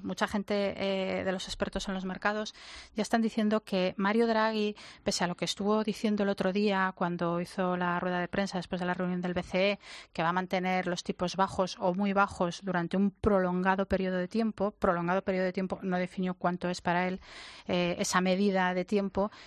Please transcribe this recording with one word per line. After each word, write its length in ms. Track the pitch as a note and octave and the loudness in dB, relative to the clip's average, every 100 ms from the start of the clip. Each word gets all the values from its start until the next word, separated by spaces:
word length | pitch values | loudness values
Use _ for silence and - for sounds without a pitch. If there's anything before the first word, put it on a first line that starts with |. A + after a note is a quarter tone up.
mucha 240 | F#3+ F3+ G3+ | -6 -2 -2
gente, 480 | G#3 G3 G3+ G3 - | -2 0 0 0 -2
eh, 460 | G3 F#3+ F#3+ F#3 | -2 0 -2 -2
de 80 | F#3 | -2
los 140 | F#3 - | -4 -4
expertos 400 | - F#3+ G3 - | -6 -4 -4 -4
en 80 | F#3+ | -6
los 100 | F#3 | -6
mercados 480 | F#3 G#3 G#3+ G#3+ - - - - - | -2 -2 -2 -6 -10 -18 -18 -10 -4
ya 60 | |
están 220 | G#3 A#3 | 0 2
diciendo 400 | A3 - G#3+ G#3+ | 2 2 2 2
que 320 | - F#3+ F#3 F3+ | 0 0 0 0
Mario 300 | G3 A3 A#3 | 2 4 4
Draghi, 480 | A3 A3 A3 G#3 G#3 - - | 4 2 2 -2 -4 -12 -8
pese 200 | - - | -2 0
a 40 | F3 | 0
lo 60 | F3 | -2
que 100 | E3+ | -4
estuvo 380 | - G3+ G#3+ | -2 2 2
diciendo 380 | G#3+ G3+ A3 G#3 | 2 0 0 2
el 80 | G3 | 0
otro 240 | G3 G3 | 0 0
día 400 | G3 G#3 F#3+ F#3+ - | 2 2 2 0 0
cuando 460 | F3 F3 F3 E3+ | -2 0 0 0
hizo 340 | F3 - F3+ F3+ | -2 -2 0 0
la 240 | F3+ F3 | 0 0
rueda 200 | F3+ F3+ | 0 -2
de 80 | F3 | -2
prensa 320 | - G3 F#3 | -2 -2 -4
después 200 | - F3+ | -4 -4
de 40 | F3+ | -2
la 80 | |
reunión 260 | F3+ F3+ F3+ | -2 -2 -2
del 140 | F3+ | -2
B 80 | F3+ | -4
C 300 | F3 F#3 G3 | -2 2 2
E, 80 | G3 - - - | 0 -6 -18 -10
que 80 | - | -2
va 80 | E3 | 0
a 40 | |
mantener 520 | F3+ F3+ F#3+ F#3 F#3 F3+ | 0 0 0 2 0 0
los 180 | F3 | -4
tipos 320 | - - F3+ F3 | -4 -4 -2 0
bajos 400 | F#3+ - F#3 - | 0 2 -2 0
o 160 | F#3+ F#3 | 0 0
muy 180 | G3+ | 2
bajos 460 | G3 G3+ - F3 - | 2 2 0 -2 -2
durante 360 | G3 F3+ E3+ F#3+ | -4 -2 0 0
un 120 | G3+ | 0
prolongado 800 | - A3 G3 F3+ F3+ F#3 F#3+ G3 | 2 4 4 4 2 2 2 2
periodo 300 | F#3+ F#3 F#3 | 0 0 -2
de 100 | F3+ | -2
tiempo, 480 | A3 A3+ - G3+ - | 0 0 0 -2 2
prolongado 460 | G3 F3 E3+ F#3+ | 2 2 2 0
periodo 220 | F#3+ F#3 F#3 | 0 0 0
de 80 | |
tiempo, 260 | F#3 F#3 F#3 | 0 -2 -2
no 160 | G3 F3+ | -2 -2
definió 380 | F3+ - F#3 F3+ | -2 -2 -4 0
cuánto 340 | F3 F3 F3 | -2 0 -2
es 120 | F3+ | -2
para 260 | - F3 F3+ | 0 2 0
él, 120 | F#3 - - - - - | -2 -10 -18 -18 -12 -2
eh, 280 | F3+ F3 - | 0 0 0
esa 240 | G3 F#3+ | 2 2
medida 540 | F#3 F#3 G3+ F#3+ F3+ F#3 | 4 4 2 2 2 0
de 100 | F3+ | 0
tiempo, 460 | G3+ G3 F#3+ G3+ - | 0 0 -2 -4 -4